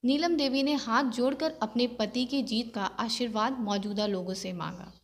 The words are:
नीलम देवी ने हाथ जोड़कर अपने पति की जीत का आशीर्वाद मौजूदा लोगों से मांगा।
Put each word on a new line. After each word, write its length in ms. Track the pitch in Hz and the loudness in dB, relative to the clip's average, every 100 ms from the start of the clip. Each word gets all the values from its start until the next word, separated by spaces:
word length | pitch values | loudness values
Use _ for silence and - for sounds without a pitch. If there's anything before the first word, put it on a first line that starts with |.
नीलम 320 | 247 285 339 330 | 4 2 4 2
देवी 260 | 277 262 | 2 2
ने 120 | 277 294 | 2 0
हाथ 340 | 233 226 277 | 2 2 2
जोड़कर 420 | 233 247 277 320 311 | 2 0 2 -2 -2
अपने 240 | 220 240 240 240 | -2 2 0 2
पति 260 | 214 247 | -2 0
की 180 | 247 277 | 0 0
जीत 300 | 247 220 233 | 0 0 -2
का 100 | 214 196 - | -4 -4 -2
आशीर्वाद 600 | 226 - 240 214 226 262 | -2 0 -2 0 0 0
मौजूदा 460 | 208 202 202 202 208 | 0 0 0 -2 0
लोगों 280 | 185 180 | 0 -2
से 180 | 185 185 | -6 -6
मांगा। 400 | 180 156 170 - - | -6 -6 -8 -14 -18